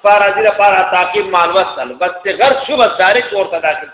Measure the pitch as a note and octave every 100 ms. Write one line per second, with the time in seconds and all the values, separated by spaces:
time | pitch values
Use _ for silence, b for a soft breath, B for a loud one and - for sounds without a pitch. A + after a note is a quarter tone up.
0 | G3+ G#3 G3+ G3 G#3+ G#3 G3+ F#3+ F#3 F#3
1 | F3+ G#3 F#3+ F3+ E3+ F#3 F3+ - B2 B2+
2 | F3+ - G3 F3+ C4 C4 - C#4+ A3+ -
3 | F#3 A#3+ A#3+ G3+ F#3 E3 D#3+ D3+ D#3